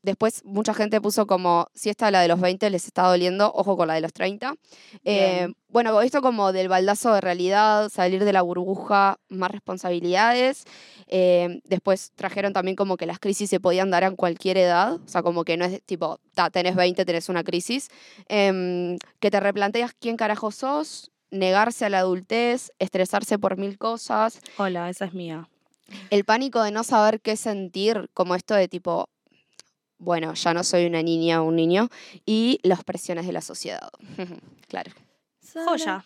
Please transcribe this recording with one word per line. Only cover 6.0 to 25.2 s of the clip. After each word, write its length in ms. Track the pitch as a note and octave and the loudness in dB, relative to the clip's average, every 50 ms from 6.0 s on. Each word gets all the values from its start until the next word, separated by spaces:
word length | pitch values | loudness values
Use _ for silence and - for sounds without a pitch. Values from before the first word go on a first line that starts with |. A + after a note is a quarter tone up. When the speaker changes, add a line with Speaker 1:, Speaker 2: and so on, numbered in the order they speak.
Speaker 1:
esto 200 | A#3 C4 - C#4+ | 4 4 0 2
como 300 | B3+ C4 A#3+ G#3+ G3+ F#3+ | 0 0 0 2 0 0
del 160 | F#3+ F#3+ F#3 F#3 | 2 0 0 2
baldazo 440 | F#3 F#3 F#3 G3 G#3 G#3 - A#3+ | 2 2 4 2 0 0 2 2
de 80 | A3 G3 | 2 2
realidad, 680 | F#3+ F#3 F3 F3+ F3+ F#3 G3 G#3 G#3+ G#3+ G#3+ G#3 G#3+ G#3 | 2 0 -2 0 0 2 4 4 4 4 4 2 0 -2
salir 360 | - - F#3 F3+ F#3+ F#3+ G#3 | 0 0 0 0 2 2 2
de 80 | G#3 | 4
la 100 | F#3+ F#3+ | 4 4
burbuja, 760 | F3+ F3 F3 F3+ F3+ F#3+ G3 F#3+ - - G#3 G3 G3 G3 F#3+ _ _ _ | 2 2 -2 -4 -4 -4 -4 -6 -2 2 4 4 4 4 2 _ _ _
más 220 | G3 F#3 F#3 F#3 | -8 -6 -4 -4
responsabilidades. 1120 | - G3+ _ - F#3 F#3 - F#3 F3+ F3 F3 F3 F3+ F#3 A3 A#3 A#3+ B3 B3+ C4 C#4+ - - - - - - - - - G3 _ | -6 -8 _ -8 -10 -6 -4 -4 -4 -2 -2 0 2 4 4 4 4 2 2 0 0 -4 -14 -20 -20 -20 -20 -20 -20 -20 -10 _
Eh, 520 | - F#3+ F#3 F3+ F3+ F3 F3 F3 F3 - _ | 0 2 4 4 4 4 2 0 -6 -10 _
después 480 | - F#3 F3+ _ G3+ F#3+ F#3 - - _ | -4 -4 -2 _ 0 0 0 -2 -16 _
trajeron 380 | - - F#3 F#3 G3+ G3 G3+ | -8 -8 -6 -4 -4 -4 -2
también 240 | G3 G3 F3+ F#3 F#3+ | -2 -2 -2 -2 -2
como 200 | - G3+ G3 F#3 | -2 -2 -2 -2
que 100 | F3 F3 | -4 -4
las 120 | E3+ E3+ - | -8 -8 -6
crisis 320 | - G3+ G3 - G#3 F#3+ | -4 -4 -2 -2 -2 -2
se 80 | G3 F#3 | -2 2
podían 320 | G3 F#3 F3 F#3 F#3+ G3 | 2 2 2 2 2 2
dar 140 | F3+ F3 F#3 | 2 2 2
a 60 | F#3+ | 0
cualquier 440 | F#3+ - - F3 E3 - - F#3+ F#3 | 0 0 -2 -2 -2 -2 -2 0 2
edad. 380 | F#3+ F3+ F3+ F3 F3 F#3+ A#3 E4 | 4 4 4 4 4 2 2 -2
O 140 | E4+ - - | -6 -10 -6
sea, 140 | - F3+ | -4 -2
como 220 | E3 F3 F3 E3+ E3 | -2 0 -2 -2 -2
que 120 | E3 E3 | -2 -2
no 80 | E3+ F3+ | 0 0
es 180 | F3+ F#3+ - | -4 -4 -8
tipo, 380 | _ - G3 E3 E3+ D#3 - - _ _ _ | _ -10 -6 -6 -6 -6 -6 -10 _ _ _
"Ta, 140 | - F3 D#3+ | 0 0 2
tenés 260 | - F3+ F3 F3+ F#3 | 2 0 0 2 2
veinte, 280 | F#3 F3+ F3+ F3+ - F#3+ | 2 2 2 2 0 -2
tenés 240 | F3+ E3 E3+ - - | 0 -2 -4 -2 -2
una 140 | F3+ E3+ | -4 -4
crisis". 460 | E3 - F3 F3+ - - A#3+ C#4 - - - - - - - - F#3+ _ | -2 -2 -4 -4 -4 -4 -6 -6 -6 -10 -20 -20 -20 -20 -20 -20 -10 _
Em, 680 | G#3+ G#3 G3 G3 F#3+ F#3 F3+ F3+ F3+ F3 F3 F3 F3+ - - _ _ _ | 0 2 2 2 2 0 -2 -2 -2 -4 -4 -4 -6 -8 -10 _ _ _
que 120 | - G3+ | -2 0
te 80 | G3+ G3+ | 0 2
replanteas 520 | F#3+ G3+ G3 G#3 G3+ G3 G3+ A#3 A#3+ A#3+ - _ | 0 0 0 0 -2 0 0 -2 -4 -4 -8 _
quién 180 | - A#3 A3+ | -6 -6 -4
carajo 360 | A3+ A3+ G#3+ G#3+ G#3+ A3 G#3+ | -2 -2 -2 -2 -2 -4 -8
sos, 580 | G#3 - - C4 C#4+ D4+ D#4 - - - - - _ _ _ _ | -8 -6 -6 -4 -4 -4 -4 -8 -12 -18 -20 -20 _ _ _ _
negarse 540 | F#3 G3 F#3+ F#3 F#3 G3+ G#3+ A#3 A3+ - A#3+ | -4 -2 0 2 4 2 2 0 0 -4 -4
a 40 | G3+ | -2
la 80 | G3 F#3+ | 0 0
adultez, 720 | F#3 F#3 F3+ F3+ F#3 _ A3 A#3 A#3+ A#3+ A#3+ B3+ - - _ _ | 0 0 -2 -4 -4 _ -2 0 0 0 -2 -4 -6 -14 _ _
estresarse 580 | - F#3+ - F#3 F#3 F#3 - G3+ G#3+ - A3 G3+ | -6 -4 0 -2 0 0 0 -4 -2 -2 -2 0
por 180 | G#3 F#3+ F#3+ F#3+ | 0 -2 -2 -2
mil 200 | G3 G3+ G3 G3+ | -6 -8 -8 _
cosas. 640 | - A3+ A3+ A#3 - - A3+ G#3+ A3 A3+ - - _ - - - | -6 -6 -6 -6 -6 -4 0 0 0 0 -2 -8 _ -20 -8 -6
Speaker 2:
Hola, 300 | G3+ F#3+ F3+ F3 F3 F3 | -4 -4 -4 -4 -6 -8
esa 160 | F3+ - G3 | -8 -8 -10
es 60 | F#3 | -10
mía. 360 | F3+ F#3 | -8 -10